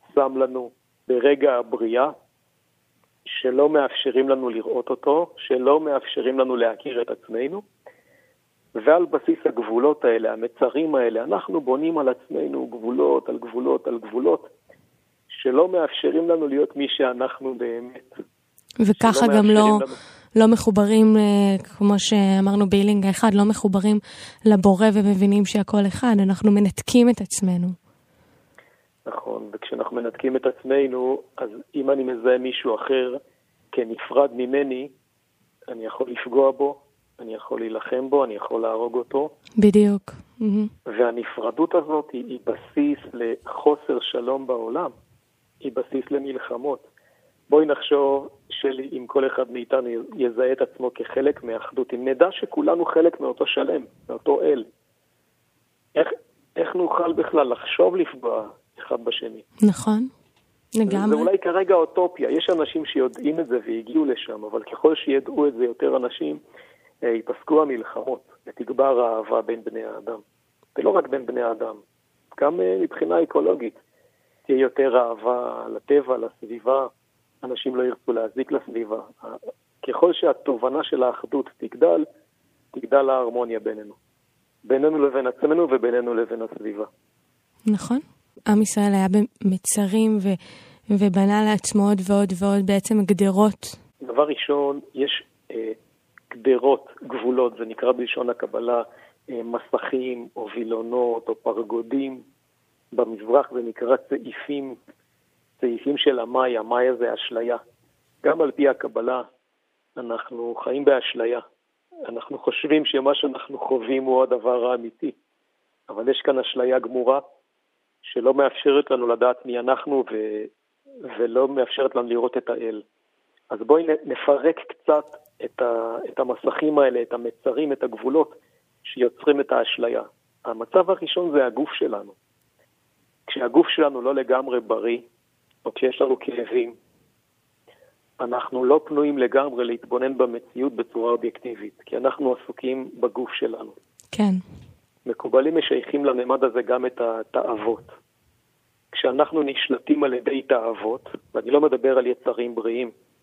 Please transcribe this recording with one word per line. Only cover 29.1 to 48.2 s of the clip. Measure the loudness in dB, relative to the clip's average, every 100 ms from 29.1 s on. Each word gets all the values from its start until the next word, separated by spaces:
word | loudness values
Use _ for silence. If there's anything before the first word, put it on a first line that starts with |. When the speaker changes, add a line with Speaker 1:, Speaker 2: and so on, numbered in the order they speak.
| -10 -8 -10 -10
Speaker 1:
וכשאנחנו | -14 -10 -8 -6 -6
מנתקים | -6 -4 -2 -2
את | -4
עצמנו, | -8 -2 0 0 -2 -2 -4 -8 -12
אז | -12 -12 -10 -4
אם | 0
אני | 0
מזהה | 0 -2 2 2
מישהו | 0 -4 -4 -4
אחר | 0 0 -2 -6 -12 _ _ _ _
כנפרד | -6 -4 -8 -2 2 2
ממני, | 0 -2 -2 -2 -4 -10 -16 _ _ _ _ _ _ -16
אני | -12 -12
יכול | -8 -8
לפגוע | -6 0 4 4
בו, | 4 -2 -4 _ _ _ -18
אני | -14 -14
יכול | -8 -8
להילחם | -6 -8 -6 -6 0
בו, | 0
אני | 0
יכול | -4 -6 -4
להרוג | -4 -4 -4 -4
אותו. | -4 -4 -6 -10 -6 4
Speaker 2:
בדיוק. | 6 6 4 2 -6 -18 -20 -6
מהמם. | -2 -2 -2 -8 -10
Speaker 1:
והנפרדות | -2 0 -2 -8 -8 -6 -2 0 0
הזאת | 0 -4 -6
היא, | -10 -10
היא | -8 -8
בסיס | -8 -6 -2 0 -2 -8
לחוסר | -8 -6 -6 -10 -2 0 0 -2 -4
שלום | -4 -6 -4 -4 -4
בעולם, | -6 -6 -6 -8 -10 _ _ _ _ _ _
היא | -8
בסיס | -8 -6 -8 -4
למלחמות. | -6 -6 -10 -10 -8 -6 -8 _ _ _ _ _ _ _
בואי | 6 6
נחשוב, | 0 2 2 4 0